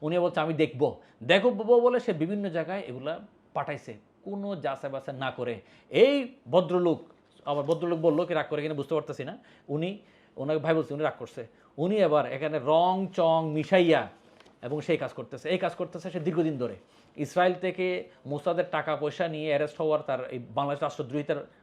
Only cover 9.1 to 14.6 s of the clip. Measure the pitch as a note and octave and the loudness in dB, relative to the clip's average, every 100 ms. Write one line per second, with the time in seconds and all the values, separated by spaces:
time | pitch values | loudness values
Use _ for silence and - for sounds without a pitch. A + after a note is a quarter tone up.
9.1 | C#3 C3+ A3 - - - D3 F3 G#3 - | -8 -10 -14 -18 -18 -8 -4 -4 -6 -14
10.1 | _ _ - C3+ D#3 D3+ D#3+ D3 C#3+ D3+ | _ _ -8 -2 0 2 0 0 -2 -4
11.1 | - A#2+ - A2+ _ _ - F3 G#3 E3+ | -4 -10 -12 -14 _ _ -4 0 4 4
12.1 | D3 B2 C3+ D3+ D3+ B2+ D#3+ F3+ F#3+ F#3+ | 4 2 -2 -4 -2 2 4 4 2 -2
13.1 | - E3 D#3+ D#3+ D3+ D3 F#3 F3 C#3+ G2+ | 2 4 4 2 -2 4 6 6 4 2
14.1 | - _ - - _ | -10 _ -20 -20 _